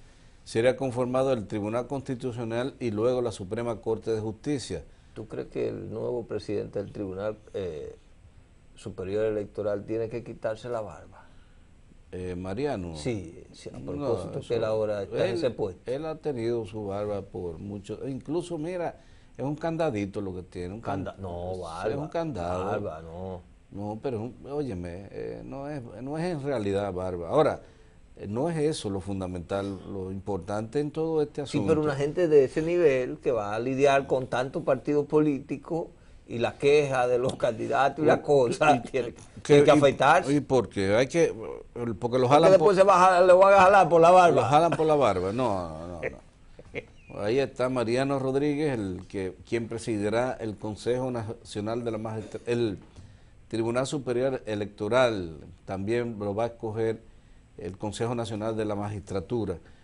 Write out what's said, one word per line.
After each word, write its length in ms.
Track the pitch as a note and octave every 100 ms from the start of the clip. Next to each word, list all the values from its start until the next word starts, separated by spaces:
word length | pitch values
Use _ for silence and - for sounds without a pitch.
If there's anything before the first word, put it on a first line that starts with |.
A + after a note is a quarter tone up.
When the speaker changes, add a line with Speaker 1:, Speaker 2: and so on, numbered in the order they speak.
| - - - -
Speaker 1:
será 320 | - A2+ B2 B2
conformado 560 | C3+ A#2+ B2 C3 C3+
el 140 | B2 F#2+
Tribunal 400 | G#2+ G#2 A#2 A#2+
Constitucional 880 | C#3 - B2 C3 A2+ A2+ A#2 C3 -
y 100 | B2
luego 320 | G#2 A#2 B2+
la 100 | A#2+
Suprema 480 | F#2+ F#2 A2 A#2+ G#2+
Corte 300 | - A2 G#2+
de 80 | A2
Justicia. 640 | A2 G#2+ D3 C#3+ - E2 - - -
Speaker 2:
¿Tú 120 | - A2
crees 220 | - A#2+
que 200 | C3 A#2
el 200 | G#2+ G2
nuevo 360 | G#2+ A#2 B2 A2
presidente 540 | G#2+ - G#2 A2 G#2+
del 100 | G2+
Tribunal, 460 | G#2+ G2 F#2 G#2+ A2 -
eh, 420 | G#2+ F#2 D2+ C2+ - _ - - - - - -
Superior 500 | - G#2+ F#2 F#2 G#2
Electoral 640 | A2 G#2+ G2 - G#2 G#2 G2
tiene 240 | A2+ A2+
que 120 | A#2+
quitarse 460 | - - A2+ A2 B2
la 140 | A#2
barba? 400 | G2+ D2 F2+ - - - - - - - - - -
Speaker 1:
Eh, 220 | F2+ F2+ F2+
Mariano. 580 | F#2 G2+ C#3+ A2+ F2
Speaker 2:
Sí, 480 | D#2 B2+ G#2+ E2 - -
sí, 180 | - -
a 60 | -
Speaker 1:
No, 140 | C3+
Speaker 2:
propósito 460 | - C#3 A2 - G#2+
Speaker 1:
eso, 80 | -
Speaker 2:
que 60 | A2+
él 80 |
ahora 380 | A2 A2 G#2+ G#2
está 140 | G2 A#2+
en 60 | F3+
Speaker 1:
él, 60 | F3+
Speaker 2:
ese 140 | C#3
puesto. 400 | G#2+ G2+ F2+ -
Speaker 1:
él 140 | C3+ D#3+
ha 100 | D3+
tenido 480 | D#3 B2+ A2+ A#2+ G#2
su 200 | G#2+ G2+
barba 360 | G2 G#2 G2+
por 360 | G2+ G2+ F2+ E2
mucho, 480 | G2+ G2+ F#2+ G#2+ C3
incluso, 500 | C3 - E3 E3+ E3
mira, 420 | D#3 F#3 D#3 - - - - -
es 80 |
un 120 | C3 D3
candadito 640 | E3 E3 D#3+ G#2 G2+ G#2
lo 120 | G2
que 80 | F2+
tiene, 320 | F2 F#2 F2+
un 60 | G#2+
Speaker 2:
Canda-, 320 | A#2+ G2 F#2
Speaker 1:
can-, 80 | F#2+
Speaker 2:
no, 300 | F#2+ F2 F2+
Speaker 1:
es 60 | F#2
Speaker 2:
barba, 360 | E2+ E2 G#2 A2+
Speaker 1:
un 60 | D3+
candado. 560 | E3+ E3 G2+ E2+ F#2 F#2+
Speaker 2:
barba, 360 | G#2 G2+ D#2
no. 380 | E2 E2+ F#2+ F2+ - - _
Speaker 1:
No, 260 | F#2+ G#2 A2
pero 180 | C#3+ A2+
es 40 |
un, 240 | A#2+ - -
óyeme, 560 | D3 C3+ F#2 F2 F2 G2
eh, 320 | G#2+ A2+ A2+
no 240 | A#2+ C3 C#3+
es, 140 | D3+ A#2 G2
no 140 | C3 D#3
es 60 |
en 180 | F3 D#3+
realidad 480 | C#3+ B2+ G2+ G2 G2+
barba. 360 | F2+ F#2 F2+ E2+
Ahora, 300 | C3 C#3 F2+ - - - - - -
eh, 120 | G2
no 200 | A2 D#3+
es 80 | E3
eso 300 | D3 D3+ G#2
lo 100 | G2
fundamental, 800 | F#2 G2 F#2 F#2 E2+ G2 G2+ F#2 E2+
lo 200 | G2 F#2
importante 680 | G2 G2+ G2 F#2 G#2 A2 C#3+
en 140 | D3
todo 280 | D#3+ D#3+ D#3
este 200 | D3 - C#3
Speaker 2:
Sí, 120 | C#3+
Speaker 1:
asunto. 80 | -
Speaker 2:
pero 140 | D3+
una 140 | D3+ C#3
gente 320 | C#3+ D#3+ F3
de 160 | D3+
ese 180 | B2+ -
nivel 560 | D#3+ F3 D#3+ C3 B2+ D3+
que 140 | D3+
va 240 | A#2 G2+ A2
a 20 |
lidiar 480 | B2 C3 C#3+ C#3 C3+
con 220 | C3 B2+
tanto 340 | B2 C3+ D#3+
partido 440 | D#3 C3 D3 D3 D3
político 840 | D3+ D3+ C3+ - C#3 - E3 - - - - -
y 100 | A#2
la 160 | A2+ -
queja 500 | C#3+ D3 C#3+ C3 B2
de 100 | B2
los 160 | B2+
candidatos 680 | A#2+ B2 A2 A#2 A#2+ C#3 C3+
y 40 | D3+
la 80 |
Speaker 1:
Y, 60 | C#3
Speaker 2:
cosa, 560 | - C#3+ A#2+ - D#3 C3
Speaker 1:
y, 40 |
Speaker 2:
tiene, 300 | A2+ C3 A#2+
Speaker 1:
que, 100 | - - -
Speaker 2:
tiene 220 | - C#3+
que 60 | D3
Speaker 1:
y, 20 | D3
Speaker 2:
afeitarse. 560 | C#3+ A2+ C3 D#3+ A#2
Speaker 1:
y 80 | D3
porque 540 | A#2+ B2+ F#2+ G2+ F#2+
hay 140 | G#2+ C3+
que, 260 | E3+ D#3
porque 520 | G2 F2+ A#1 - A#2 A#2
los 100 | G#2
Speaker 2:
Porque 300 | A#2+ B2+ B2
Speaker 1:
jalan 220 | D3 E3
Speaker 2:
después 160 | F#3+ G3
Speaker 1:
por, 60 | F#3+
Speaker 2:
se 60 |
va 100 | G3
a 120 | F3+ F#3
jalar, 180 | F3
le 80 | F#3
van 220 | F3+ G3
a 20 | G3
jalar 280 | F#3 G3+ E3
por 120 | E3
la 100 | E3
barba. 280 | F#3 F3 C#3
Speaker 1:
los 40 | G#2+
jalan 200 | D3 E3+
por 160 | D#3+ D#3
la 80 |
barba, 380 | D3 A#2+ F#2 F#2
no, 360 | A#2 B2 F#2+ E2+
no, 180 | D#2 E2+
no, 120 | E2+
no. 1200 | - - - _ - - - C3+ - - - G2
Ahí 200 | G2+ C3
está 280 | C3 - B2+
Mariano 500 | B2+ A2+ B2 C#3 C#3
Rodríguez, 520 | C3 C3+ D3 C#3+ D3+
el 320 | B2 F#2+ F2+ F#2
que, 260 | G2 F#2 - -
quien 180 | A#2 A2
presidirá 640 | A2+ A#2+ G#2+ G#2 A#2 B2+ -
el 160 | A2 G2
Consejo 540 | G#2+ G2+ A#2 B2+ C3
Nacional 720 | B2 G#2+ - - G#2+ G#2 A#2
de 60 | A#2
la 80 | A2
Magistra-, 420 | A2+ A2 G2 A2 -
el 320 | A#2+ A#2 F2+ - - - - - - -
Tribunal 380 | A2+ A#2 A#2+ C3+
Superior 560 | D3+ B2+ A#2+ C3 B2+ -
Electoral, 880 | G#2 G2+ - G#2 B2 B2+ G#2 E2+ D#2 D#2+ - -
también 500 | F#2+ G2 A#2+ A#2+ G#2
lo 160 | G#2
va 100 | G2+
a 20 | A#2
escoger 560 | A#2 A2+ G#2+ A2+ A2+ - - - - - -
el 180 | F#2 F#2+
Consejo 380 | G#2+ G2+ A#2 A#2+
Nacional 400 | A2 G#2+ A2 A2
de 80 |
la 100 | G#2+
Magistratura. 840 | G2+ G#2 G#2 - G2 F#2 B2 G2 - - -